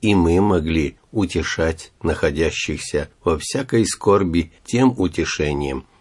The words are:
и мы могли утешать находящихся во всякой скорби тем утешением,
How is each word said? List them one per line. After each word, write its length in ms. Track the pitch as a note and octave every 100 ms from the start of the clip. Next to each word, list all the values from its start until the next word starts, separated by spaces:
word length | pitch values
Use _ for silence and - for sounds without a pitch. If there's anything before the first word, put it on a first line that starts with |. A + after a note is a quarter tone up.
и 120 | G#2+
мы 260 | G2+ E2 F2+
могли 580 | G2+ F#2 D#2 E2 C#2 - _
утешать 840 | A2 F2+ E2+ D#2+ - D#2+ E2 - _
находящихся 1040 | E2 D2+ D#2 D2 D#2+ - - D#2 - D2 C#2+ _
во 140 | - E2
всякой 480 | - C3+ C3+ A#2 G#2+
скорби 680 | - G#2 G2 F#2 E2 D#2+ -
тем 300 | - A#2+ C3 B2
утешением, 880 | F#2 - D#2+ - D2+ C#2+ C#2 C2+ - _